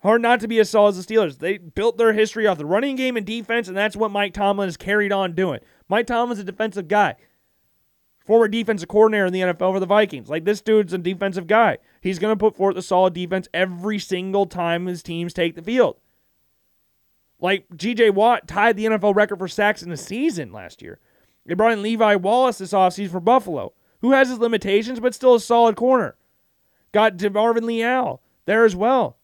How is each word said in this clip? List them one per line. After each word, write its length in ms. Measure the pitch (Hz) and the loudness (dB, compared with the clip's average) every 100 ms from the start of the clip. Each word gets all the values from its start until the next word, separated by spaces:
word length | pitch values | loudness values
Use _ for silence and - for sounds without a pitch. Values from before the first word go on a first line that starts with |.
Hard 180 | 196 233 | 2 2
not 200 | 233 240 | 2 0
to 80 | 214 | 0
be 120 | 226 | 0
as 80 | 208 | 2
solid 220 | 220 208 | 4 4
as 160 | 185 185 | 2 -2
the 80 | |
Steelers. 240 | 220 180 131 | 0 0 -4
They 180 | 160 202 | -6 -6
built 400 | 170 - 226 226 | -8 -2 -2 2
their 160 | 226 | 2
history 340 | 214 214 220 214 | 2 -2 0 -2
off 120 | 170 | -2
the 80 | 151 | -2
running 300 | 196 277 262 | -2 -2 -2
game 200 | 262 240 | -2 -4
and 80 | |
defense, 440 | 196 226 220 233 185 | -6 -10 -4 -4 -4
and 80 | 185 | -4
that's 200 | 214 196 | -4 -2
what 140 | 214 | -4
Mike 240 | 202 202 | -2 -4
Tomlin 320 | 196 202 202 190 | 0 0 0 -4
has 100 | 156 | -6
carried 360 | 185 208 202 | -2 0 0
on 200 | 196 190 | 0 -2
doing. 260 | 170 185 120 _ _ _ | -2 -4 -4 _ _ _
Mike 200 | 208 233 | -2 0
Tomlin's 320 | 233 240 220 | -2 -2 -4
a 40 | |
defensive 440 | 190 190 220 202 165 | -10 -6 -6 -6 -2
guy. 260 | 208 185 - _ _ _ _ _ _ _ _ _ _ - | 0 0 -2 _ _ _ _ _ _ _ _ _ _ 2
Former 220 | 220 214 | 2 4
defensive 400 | 226 226 208 214 | 0 -2 -4 -2
coordinator 380 | 208 220 214 190 | 4 4 4 0
in 60 | |
the 100 | 185 | 0
N 60 | 180 | -2
F 140 | 165 | 0
L 100 | 180 | -2
for 80 | 190 | -2
the 60 | 185 | 2
Vikings. 420 | 202 214 139 107 | 2 2 -4 -8
Like, 160 | 156 | -6
this 160 | 165 208 | -2 -4
dude's 320 | - 214 190 | 2 2 2
a 60 | 180 | -4
defensive 480 | 175 185 196 185 170 | -6 -4 -4 -6 0
guy. 320 | 214 220 139 _ _ | 2 2 0 _ _
He's 180 | 185 185 | -6 -4
gonna 180 | 214 214 | -2 0
put 200 | 214 - | 0 0
forth 200 | 196 180 | -2 -2
a 60 | |
solid 320 | 180 185 185 | -2 2 2
defense 340 | 170 180 190 185 | 0 -4 -6 -4
every 440 | - 185 175 190 208 | -4 -4 -4 -6 -6
single 480 | - 190 185 196 190 | -4 -6 -2 -2 -2
time 400 | 180 170 170 180 | -2 -4 -2 -4
his 160 | 175 | -8
teams 300 | - 165 170 | -8 -8 -6
take 220 | 170 170 | -4 -4
the 80 | 165 | -4
field. 360 | 165 247 196 - _ _ _ _ _ _ _ _ _ _ _ _ _ _ | -4 2 2 0 _ _ _ _ _ _ _ _ _ _ _ _ _ _
Like, 280 | 180 196 _ 165 | -2 -2 _ -8
G 180 | 190 | -6
J 160 | 233 226 | 2 2
Watt 360 | 196 226 233 - | 4 2 2 -2
tied 300 | 175 220 208 | 0 0 2
the 100 | 220 | -2
N 60 | |
F 100 | 214 | 0
L 120 | 202 | 2
record 240 | 202 208 196 | 2 0 -2
for 100 | 180 | -8
sacks 340 | - 208 208 | 0 0 0
in 80 | 175 | -8
a 60 | 160 | -12
season 560 | - 214 311 185 123 | -8 -4 -4 -4 -10
last 300 | 101 90 - | -14 -18 -18
year. 180 | - - _ _ _ _ | -20 -20 _ _ _ _
They 100 | - | -8
brought 180 | 180 220 | 0 0
in 100 | 220 | 0
Levi 320 | 208 226 214 | -2 2 4
Wallace 440 | 208 196 240 254 - | 4 2 2 2 -2
this 140 | 190 | -2
offseason 380 | 196 185 180 196 | 2 2 0 -6
for 80 | 180 | -2
Buffalo, 540 | 175 254 202 147 98 _ _ _ | 2 2 2 -8 -8 _ _ _
who 120 | 233 | 2
has 160 | 269 262 | 4 2
his 100 | 247 | 0
limitations, 600 | 233 226 196 202 220 254 | -2 -2 0 0 0 -2
but 140 | 247 | -4
still 200 | - 254 | 2 4
a 60 | 240 | 4
solid 340 | - 233 233 | 4 4 4
corner. 400 | 208 240 262 202 - _ _ _ _ _ _ _ | 2 2 2 0 -8 _ _ _ _ _ _ _
Got 240 | 214 220 180 | 2 2 2
DeMarvin 480 | 202 202 226 233 | -2 0 2 2
Leal 580 | 226 226 233 254 233 127 _ _ - | 0 -2 0 0 -2 -8 _ _ -2
there 180 | 220 | 4
as 120 | 226 180 | 4 2
well. 420 | 220 262 160 - | 2 2 0 -6